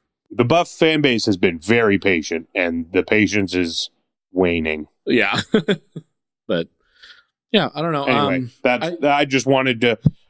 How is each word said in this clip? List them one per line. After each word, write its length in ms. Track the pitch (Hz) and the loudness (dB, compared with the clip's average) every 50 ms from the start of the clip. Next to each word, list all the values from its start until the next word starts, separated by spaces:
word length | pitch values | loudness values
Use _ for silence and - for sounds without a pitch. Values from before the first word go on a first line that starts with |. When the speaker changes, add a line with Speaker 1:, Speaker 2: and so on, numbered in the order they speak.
| _ _ _ _ _ - | _ _ _ _ _ -6
Speaker 1:
The 140 | 107 107 120 | 0 0 2
Buff 240 | 120 156 175 170 - | 2 2 2 0 0
fan 300 | - - 170 156 156 156 | 0 2 2 2 2 2
base 260 | 147 135 120 110 - | 2 2 2 2 0
has 100 | 113 101 87 | 0 0 2
been 200 | 104 95 82 80 | 0 -2 -2 -2
very 400 | - 98 117 120 117 104 101 92 | 0 2 2 4 4 2 2 2
patient, 500 | - 98 92 80 73 - 85 80 80 _ - | 2 2 0 0 0 -4 -6 -6 -6 _ -4
and 360 | 101 87 87 85 85 82 82 | -2 -2 -2 -2 -4 -6 -4
the 100 | 95 90 | -2 -2
patience 520 | 87 - 110 107 104 87 101 104 98 90 90 | 0 2 2 2 2 2 0 -2 -2 -2 -2
is 360 | 90 90 82 80 - - - _ _ _ _ _ _ _ _ | -2 -2 -2 -4 -6 -8 -8 _ _ _ _ _ _ _ _
waning. 560 | - 92 95 90 85 85 78 78 78 76 73 - _ _ - | -2 0 0 2 0 -2 -2 -4 -4 -6 -8 -14 _ _ -4
Speaker 2:
Yeah. 340 | - 131 117 101 98 110 - - - | -2 0 0 0 0 -2 -4 -4 0
<laughs> 220 | - 208 - - 190 - _ _ - 160 - _ _ _ _ _ _ _ _ | 0 0 0 0 -4 -4 _ _ -20 -20 -20 _ _ _ _ _ _ _ _
But, 220 | - 101 85 82 - _ _ _ _ _ _ - - - _ _ _ _ _ _ _ | -4 -2 -2 -4 -6 _ _ _ _ _ _ -20 -20 -20 _ _ _ _ _ _ _
yeah, 180 | - 202 151 120 - | -2 -2 -2 -2 -4
I 60 | 147 | -6
don't 100 | 156 170 | -6 -4
know. 120 | 156 143 139 | -4 -4 -2
Speaker 1:
Anyway, 320 | 135 127 143 147 139 135 | 0 0 0 0 0 -2
Speaker 2:
Um, 140 | 131 127 117 - _ | -4 -6 -8 -8 _
Speaker 1:
that's, 400 | - 127 123 120 156 170 175 170 | -2 0 0 0 -2 -6 -6 -2
Speaker 2:
I 180 | 143 147 143 143 | 0 0 2 2
Speaker 1:
I 40 | 147 | 0
just 220 | 139 131 131 120 | 0 -2 -2 0
wanted 340 | 131 135 131 131 131 123 110 | 0 0 0 0 -2 -2 0
to 180 | 127 120 110 - - - - - _ _ | 0 0 0 2 0 0 0 -2 _ _